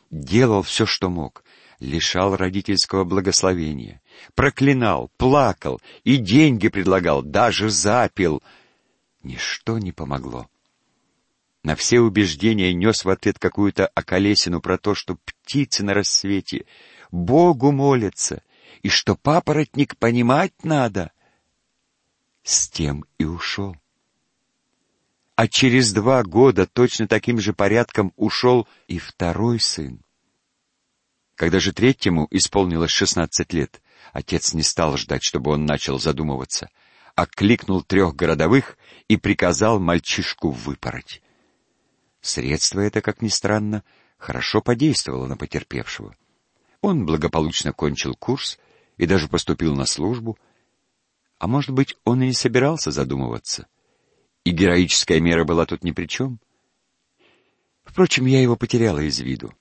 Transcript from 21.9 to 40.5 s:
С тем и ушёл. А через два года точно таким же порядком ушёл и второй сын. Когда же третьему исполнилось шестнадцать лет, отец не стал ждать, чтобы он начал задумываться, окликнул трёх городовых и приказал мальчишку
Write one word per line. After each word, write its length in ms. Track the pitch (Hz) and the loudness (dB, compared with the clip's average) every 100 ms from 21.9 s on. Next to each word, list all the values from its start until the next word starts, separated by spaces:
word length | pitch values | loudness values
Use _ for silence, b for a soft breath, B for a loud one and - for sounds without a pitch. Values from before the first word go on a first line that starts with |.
| _ _ _ _ _ | _ _ _ _ _
С 240 | - - - | -4 -2 -2
тем 380 | - 73 73 - - | -4 -4 -6 -8 -6
и 60 | |
ушёл. 540 | 80 85 - - 98 80 _ _ _ _ _ _ _ _ _ _ _ _ _ _ _ - | -4 -6 -8 -8 -8 -12 _ _ _ _ _ _ _ _ _ _ _ _ _ _ _ -2
А 120 | 113 | 0
через 460 | - 131 131 113 | 2 4 4 4
два 280 | 98 117 131 | 2 2 2
года 440 | 92 101 135 95 92 | 2 6 6 6 2
точно 400 | 120 123 - 110 | 2 2 2 -2
таким 320 | 107 - 117 | 0 0 -2
же 140 | 98 | -2
порядком 580 | - 101 113 120 - 95 - | 0 2 2 2 0 -2 -2
ушёл 500 | 104 - 123 123 b b - | -2 2 4 4 b b -12
и 100 | 87 | -12
второй 640 | - - 87 85 120 117 | -10 -4 -2 0 -2 0
сын. 400 | - - 69 58 _ _ _ _ _ _ _ _ _ _ _ _ _ - | -2 -4 -10 -14 _ _ _ _ _ _ _ _ _ _ _ _ _ -4
Когда 260 | 82 92 | 0 0
же 100 | 90 | -2
третьему 560 | - 123 - 98 82 76 | 2 2 2 0 0 -2
исполнилось 640 | 92 - 101 92 82 82 | -2 0 0 0 0 -2
шестнадцать 640 | - 95 87 78 - 82 | 0 -2 -2 -2 -4 -4
лет, 280 | 82 64 - b b b | -4 -4 -8 b b b
отец 420 | - - 80 - | -14 -6 -4 -4
не 100 | 82 | -2
стал 340 | 73 - 78 69 | -2 0 0 -2
ждать, 260 | - 67 | -4 -6
чтобы 280 | - 69 69 | -4 -4 -2
он 140 | 76 76 | 0 0
начал 320 | 71 - 67 | -2 -4 -4
задумываться, 720 | 78 71 76 65 67 - - b b b b - | -2 -2 -4 -6 -8 -10 -12 b b b b -4
окликнул 680 | 87 - 101 120 - 92 | -4 0 2 2 0 -4
трёх 340 | - 95 90 69 | 0 2 2 0
городовых 600 | 82 76 82 131 - - b b - | 0 2 2 2 0 -10 b b 0
и 80 | 110 | 0
приказал 640 | 101 - 90 90 107 107 | 0 0 0 2 2 2
мальчишку 720 | 85 85 - - 80 - 80 | 0 -2 -2 -6 -6 -6 -6